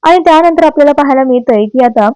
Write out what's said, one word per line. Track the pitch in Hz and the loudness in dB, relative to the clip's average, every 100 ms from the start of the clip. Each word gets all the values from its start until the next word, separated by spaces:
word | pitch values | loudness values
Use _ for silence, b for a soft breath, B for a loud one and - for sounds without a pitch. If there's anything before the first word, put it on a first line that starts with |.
आणि | 311 359 | 0 0
त्यानंतर | 349 320 339 330 330 | 2 2 2 0 0
आपल्याला | 311 294 | 2 0
पाहायला | 285 285 262 | 0 -2 -2
मिळतंय | 262 247 240 220 | 0 -2 -2 -2
की | 214 254 | -2 -2
आता | 247 226 208 | -2 0 -2